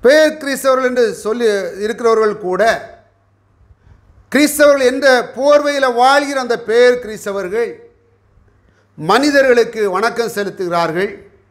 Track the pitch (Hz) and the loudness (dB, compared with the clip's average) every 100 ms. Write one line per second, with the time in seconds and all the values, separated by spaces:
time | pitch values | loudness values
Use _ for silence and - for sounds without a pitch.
0 | 233 302 311 302 269 262 269 262 262 247 | 4 4 4 0 -8 -4 -2 0 0 0
1 | 226 170 208 233 233 202 180 170 208 233 | -2 -2 -8 -2 -2 -2 -6 -8 -8 -2
2 | 240 220 220 208 180 185 220 175 123 - | 0 2 0 -2 -6 0 0 0 -6 -20
3 | _ _ _ _ _ _ _ _ _ _ | _ _ _ _ _ _ _ _ _ _
4 | _ _ _ 254 294 294 294 277 254 262 | _ _ _ 0 0 4 4 4 2 2
5 | 269 254 220 - 277 294 285 285 269 240 | 2 2 0 -2 2 2 2 0 -2 2
6 | 254 285 285 277 247 233 - 226 247 247 | 4 4 0 -4 -4 -6 -2 2 4 2
7 | 208 214 - 196 180 208 226 - - _ | -4 -12 -8 -8 -6 -6 -6 -8 -20 _
8 | _ _ _ _ _ _ _ _ _ - | _ _ _ _ _ _ _ _ _ -12
9 | 151 214 294 285 269 240 226 220 202 180 | -2 0 2 2 2 2 0 -2 -4 -2
10 | 220 226 233 202 202 - 180 170 165 165 | -4 -2 -6 -4 -8 -6 -4 -2 -2 -2
11 | 196 - - _ _ | -6 -8 -20 _ _